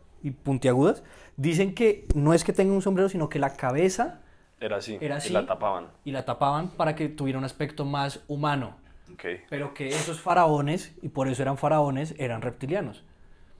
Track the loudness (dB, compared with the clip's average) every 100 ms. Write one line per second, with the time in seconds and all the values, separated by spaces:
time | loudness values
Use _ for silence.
0 | -20 -10 -10 -8 -2 2 4 6 4 2
1 | -6 -20 -20 -2 0 2 0 2 2 2
2 | 2 4 6 6 4 2 4 4 2 2
3 | 2 2 -2 0 -2 0 -2 2 2 2
4 | -4 -4 -20 -20 _ _ -4 -4 -4 -8
5 | -6 -6 0 -2 0 -2 0 -2 -6 -14
6 | -8 -8 -6 0 0 0 -4 -2 -2 0
7 | -4 -4 -4 -4 -6 -6 -8 -4 -4 -2
8 | -4 -6 -8 -4 -2 -2 -4 -12 -20 -20
9 | -20 -10 -8 -8 -8 -8 -8 -8 -4 -2
10 | -2 -6 2 4 6 4 2 -2 -6 -12
11 | -8 -2 -2 0 -2 0 2 4 2 0
12 | -6 -6 -6 -4 -6 -6 -4 -4 -4 -10
13 | -20 -20 -20 -20 -20